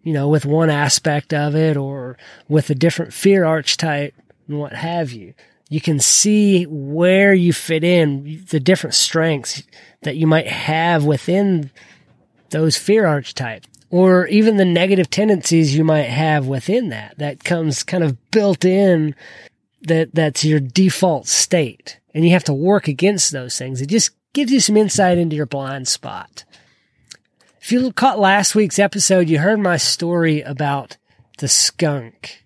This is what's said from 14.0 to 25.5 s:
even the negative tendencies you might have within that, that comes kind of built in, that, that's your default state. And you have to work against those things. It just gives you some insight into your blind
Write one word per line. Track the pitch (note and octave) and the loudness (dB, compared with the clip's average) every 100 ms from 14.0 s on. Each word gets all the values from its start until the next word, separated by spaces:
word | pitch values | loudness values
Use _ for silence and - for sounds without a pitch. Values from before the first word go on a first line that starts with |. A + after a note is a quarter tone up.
| F#3 G#3+ - | 6 4 4
even | G#3 A3 G#3 | 4 4 4
the | |
negative | F#3 E3+ F#3+ F#3+ F3 | 2 2 2 2 0
tendencies | - G#3+ F#3+ - E3 D3+ C#3+ | 0 0 0 2 2 2 2
you | |
might | D#3+ D3+ | 2 0
have | B2+ B2 D#3+ D3+ C3 | 0 -2 0 0 -2
within | C3+ - A3+ G#3+ | -6 -2 -2 -2
that, | A2 G#2+ - | -8 -14 -10
that | D3 C3+ | -10 -8
comes | - E3+ D#3+ C3+ | -4 -2 -2 -4
kind | - F#3 | -4 -2
of | D#3+ B2 _ | -2 -4 _
built | A3 G3+ F3 | 0 2 2
in, | F#3 F#3+ G3 E3+ D3+ C#3 - - - _ _ _ | 2 2 4 2 0 -6 -20 -20 -20 _ _ _
that, | D3+ E3 D#3+ | -2 -2 0
that's | E3 D#3 - | 0 -2 0
your | D#3 D3+ | 0 0
default | C3 F#3 F#3 - F#3 D3 - | 0 2 2 2 -2 -2 -2
state. | - - F3+ C3 - - - _ | -2 0 0 -2 -8 -20 -20 _
And | D3+ | 0
you | E3+ | 4
have | F3+ | 4
to | - | 0
work | C#3 F3 G3+ - | -2 2 2 0
against | C3 F#3 G3+ - | 0 0 0 -2
those | C#3+ B2 - | -4 -10 -10
things. | C3 B2+ | -8 -8
It | C#3 | -2
just | G#3+ - _ _ | 0 0 _ _
gives | C#4 B3 | -4 0
you | C4 | 2
some | - G#3+ | 4 2
insight | G#3+ - F#3 F3 | 2 2 2 2
into | E3+ | 0
your | D3+ | -2
blind | C#3 | -6